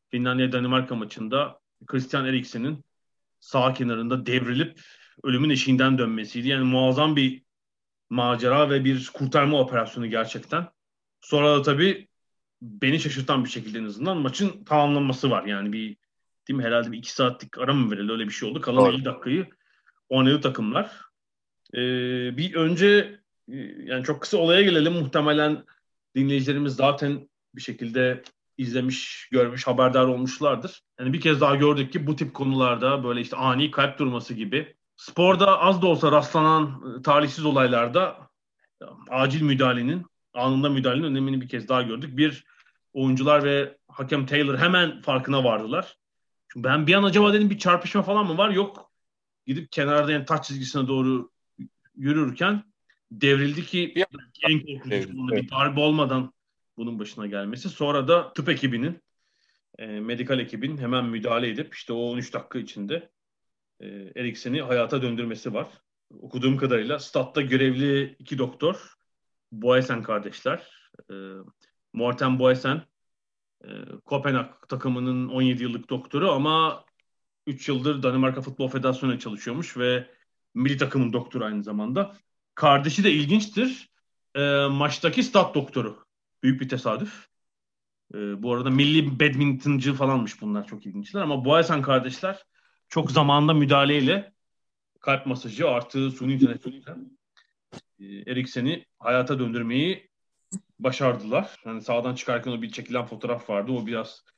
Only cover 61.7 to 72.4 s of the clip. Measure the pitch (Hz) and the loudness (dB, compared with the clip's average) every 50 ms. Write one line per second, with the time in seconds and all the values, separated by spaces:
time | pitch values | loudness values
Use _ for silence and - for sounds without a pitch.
61.7 | - - - - 117 117 120 120 120 123 120 - - - - - - 127 107 - | -14 -14 -10 -8 -6 -4 -4 -4 -6 -6 -8 -8 -10 -12 -10 -10 -10 -10 -10 -10
62.7 | - 110 101 101 147 170 165 - _ _ _ _ _ _ _ _ _ _ _ _ | -10 -10 -8 -6 -6 -8 -8 -12 _ _ _ _ _ _ _ _ _ _ _ _
63.7 | _ _ - 101 101 101 98 92 - - 123 120 113 - - 123 127 156 135 123 | _ _ -20 -18 -16 -16 -18 -16 -12 -8 -8 -8 -8 -8 -8 -6 -6 -4 -2 0
64.7 | 127 120 117 110 147 135 127 120 117 113 120 113 113 113 - 123 104 113 156 - | 0 0 0 0 -2 -2 -2 -2 -4 -4 -6 -6 -8 -8 -8 -8 -6 -6 -8 -8
65.7 | - _ _ _ _ _ _ _ - - - - - 127 127 131 135 135 139 127 | -12 _ _ _ _ _ _ _ -20 -20 -18 -12 -6 -2 0 0 2 2 0 0
66.7 | 123 113 107 123 151 139 - - - 143 127 - - 151 143 131 131 131 135 131 | 0 0 0 -2 -4 -6 -6 -4 -4 -4 -4 -2 -2 -4 0 0 2 2 2 2
67.7 | 127 127 139 143 139 139 139 135 - _ 131 - 151 135 127 120 - - 147 165 | 2 0 0 0 0 0 -2 -4 -8 _ -14 -10 -6 -4 -4 -6 -4 -2 -2 -2
68.7 | 202 - - - _ _ _ _ _ _ _ _ _ _ _ _ - 107 110 123 | -2 -4 -8 -20 _ _ _ _ _ _ _ _ _ _ _ _ -14 -2 2 4
69.7 | 127 127 127 127 127 117 104 - 110 104 104 101 - - - - 170 - - - | 4 4 2 0 -4 -6 -4 -4 -4 -4 -4 -8 -12 -8 -6 -6 -6 -6 -8 -16
70.7 | - _ _ _ _ - - - 98 95 98 95 95 95 95 - _ _ _ _ | -20 _ _ _ _ -20 -20 -20 -18 -16 -16 -16 -18 -18 -20 -20 _ _ _ _
71.7 | _ _ _ _ - 113 120 123 120 131 139 131 127 131 | _ _ _ _ -6 -2 -2 -2 0 0 0 0 2 4